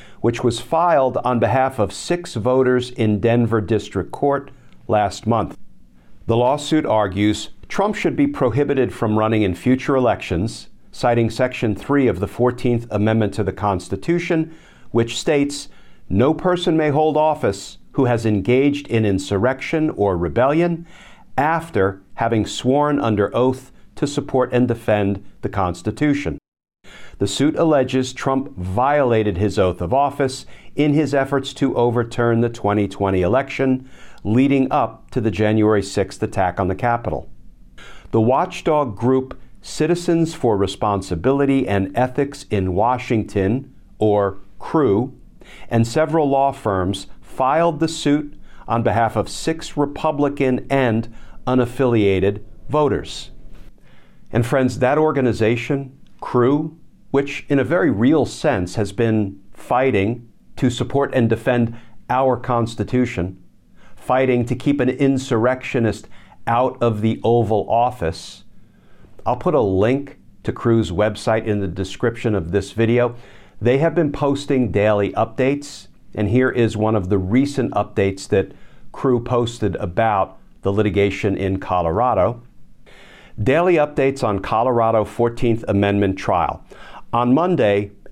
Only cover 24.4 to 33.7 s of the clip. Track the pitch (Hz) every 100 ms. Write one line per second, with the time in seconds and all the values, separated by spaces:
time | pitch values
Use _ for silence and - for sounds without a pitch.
24.4 | 123 123 123 117 - 104 101 98 - -
25.4 | 107 101 90 90 107 104 147 143 82 71
26.4 | - _ _ _ - - - - 101 -
27.4 | 143 156 165 143 127 131 127 - 139 135
28.4 | 135 - 90 95 131 147 127 110 104 90
29.4 | 104 104 92 87 82 135 139 - 135 131
30.4 | - - - - 147 147 147 143 135 139
31.4 | 131 - 135 - 120 120 117 - 117 113
32.4 | 117 - 104 104 98 - 98 95 87 123
33.4 | 135 - 135